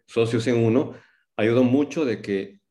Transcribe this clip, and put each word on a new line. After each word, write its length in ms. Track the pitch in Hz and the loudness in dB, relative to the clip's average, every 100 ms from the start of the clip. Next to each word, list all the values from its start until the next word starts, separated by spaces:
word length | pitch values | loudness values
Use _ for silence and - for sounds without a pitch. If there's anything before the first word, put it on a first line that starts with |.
| _ | _
socios 400 | 117 113 120 123 | -2 -2 -2 0
en 100 | 117 | 2
uno, 360 | 113 120 151 - - _ _ - | 2 2 0 -8 -20 _ _ -2
ayudó 260 | 110 117 | 0 2
mucho 400 | 127 135 143 170 | 4 2 0 -2
de 180 | 139 101 | -4 -4
que 380 | 107 98 101 - _ | -4 -6 -6 -14 _